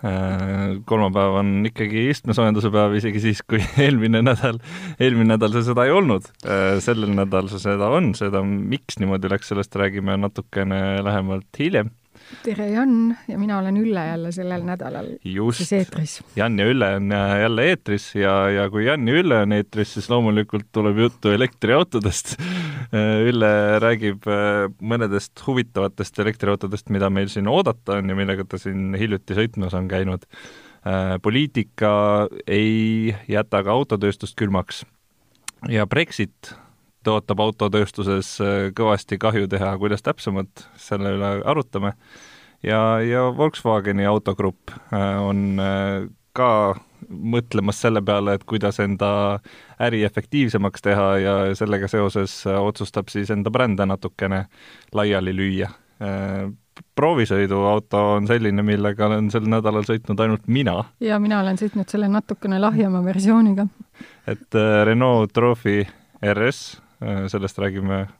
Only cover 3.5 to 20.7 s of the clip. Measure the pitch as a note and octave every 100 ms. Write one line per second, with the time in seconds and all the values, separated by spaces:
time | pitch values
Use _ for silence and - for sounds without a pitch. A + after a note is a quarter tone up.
3.5 | A2+ F#2 - C#3 C3 A2 A2+ A#2+ A#2+ C3+
4.5 | A2+ D3 F3 F#3 D#3 B2+ A#2 A2 A2 G#2+
5.5 | A#2 A#2 B2 B2+ F3+ F3+ G2 - _ -
6.5 | G2 F#2+ G2 F2+ A2+ G#2 G2 G2 F#2+ F#2+
7.5 | G2 G#2 G2+ G2+ D3+ D#3+ - G2+ G2 G2
8.5 | G2+ G2 C3+ - - F#2+ F#2+ F#2+ G2 -
9.5 | G2+ G2 G2 G2 G2 G2 G2 G2+ - -
10.5 | G2+ G2 F#2+ F#2+ G2 G2 G2+ F#2+ F#2+ -
11.5 | - D3+ F#3+ G#2+ - _ - - - -
12.5 | G3+ G#3 G#3+ C4+ A#3 A3+ A#3 - G3 G3+
13.5 | G3 F#3+ G3 A3+ F#3+ D#3+ E3 E3 F3 F3+
14.5 | F3+ F3 F3+ D3+ - - - F#2 F#2 A2
15.5 | B2 F3+ G3 F#3 - D#3 - - - A2
16.5 | G#2+ G#2 C3+ G2+ G2 G2 G2+ G2 G2+ A2
17.5 | A2+ D3 F3 - G2+ - G#2 G2 G2 G2
18.5 | G2 G2+ G#2 A2+ D3+ A#2 D3 F3+ A#2 G#2
19.5 | G#2 G2+ G#2+ G2+ - - A#2+ A#2 G#2 G#2
20.5 | G#2+ -